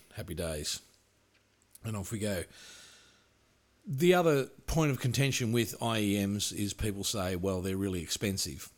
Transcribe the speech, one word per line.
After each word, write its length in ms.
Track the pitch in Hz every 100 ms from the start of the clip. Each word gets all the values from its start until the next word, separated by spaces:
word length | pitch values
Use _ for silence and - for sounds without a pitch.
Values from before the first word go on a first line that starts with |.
| - -
happy 180 | 85
days, 460 | 82 85 78 73 - - _ _ _ _ _ _ _ _ -
and 120 | 117 104
off 160 | 95
we 60 | 110
go. 260 | 104 92 82 - - - - - - _ _ _ _ _ _ _ -
The 280 | 135 175
other 300 | 180 165 143 131 - -
point 240 | 160 151
of 100 | 127
contention 520 | 127 117 139 131 117
with 280 | 120 113 -
I 180 | 117 113
E 260 | 104 101 98
Ms 260 | 101 -
is 200 | 87 101
people 320 | - 110 98
say, 320 | 98 107 92 90
"Well, 240 | 95 92
they're 160 | 95 95
really 260 | 98 90
expensive." 680 | 80 - 110 98 - 67 -